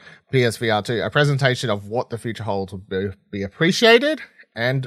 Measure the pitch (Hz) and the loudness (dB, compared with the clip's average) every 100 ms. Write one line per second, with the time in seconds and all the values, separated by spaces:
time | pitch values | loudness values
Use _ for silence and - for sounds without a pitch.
0 | - - _ 135 120 - 117 107 104 117 | -20 -20 _ 2 2 0 0 0 0 -2
1 | 92 147 147 135 135 123 117 104 101 117 | 0 2 2 4 2 0 -2 -4 -4 -6
2 | - 113 120 107 107 101 95 95 - 95 | -6 -8 -8 -8 -4 -4 -6 -10 -6 -4
3 | 101 98 _ 101 98 - 165 - 226 233 | -4 -8 _ -10 -8 -2 0 4 6 6
4 | 285 311 - - - - 120 135 | 4 -4 -8 -20 -16 -6 -2 -2